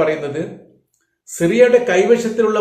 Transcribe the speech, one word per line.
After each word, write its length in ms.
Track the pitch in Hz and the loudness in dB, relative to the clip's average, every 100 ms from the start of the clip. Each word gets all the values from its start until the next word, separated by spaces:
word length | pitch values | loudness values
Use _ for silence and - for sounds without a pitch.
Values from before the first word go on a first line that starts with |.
പറയുന്നത് 400 | 156 151 143 147 175 - - _ _ _ _ _ _ | -2 -4 -8 -8 -10 -12 -20 _ _ _ _ _ _
സിറിയയുടെ 500 | - 170 220 247 165 - | -4 -2 4 4 4 2
കൈവശത്തിലുള്ള 720 | 180 208 233 226 233 214 214 | 0 2 2 0 -2 -2 -2